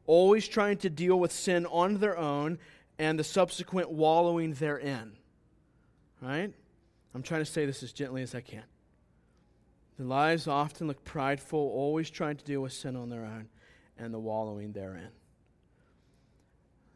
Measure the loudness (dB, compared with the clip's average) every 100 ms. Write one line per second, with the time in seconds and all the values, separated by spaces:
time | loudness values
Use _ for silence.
0 | 6 8 8 6 4 2 2 2 -2 0
1 | 4 4 2 0 2 2 2 2 2 2
2 | 0 0 0 0 -2 -4 -10 -20 _ -4
3 | 0 0 0 2 2 0 -4 -2 -2 2
4 | 6 6 6 2 0 -2 -2 -2 -4 -6
5 | -8 -18 _ _ _ _ _ _ _ _
6 | _ -12 -6 -4 -6 -10 _ _ _ _
7 | _ -12 -4 -4 -2 -2 -2 -4 -10 -8
8 | -6 -6 -8 -10 -12 -16 -18 _ _ _
9 | _ _ _ _ _ _ _ _ _ -10
10 | -2 2 4 2 0 0 0 -4 -6 -6
11 | -8 -2 -2 -2 -2 -2 0 0 0 0
12 | -4 -4 -4 -6 -6 -4 -4 -8 -8 -8
13 | -8 -10 -10 -12 -14 _ -20 -20 _ -14
14 | -10 -8 -4 -4 -4 -8 -10 -10 -10 -12
15 | -16 -20 _ _ _ _ _ _ _ _
16 | _ _ _ _ _ _ _ _ _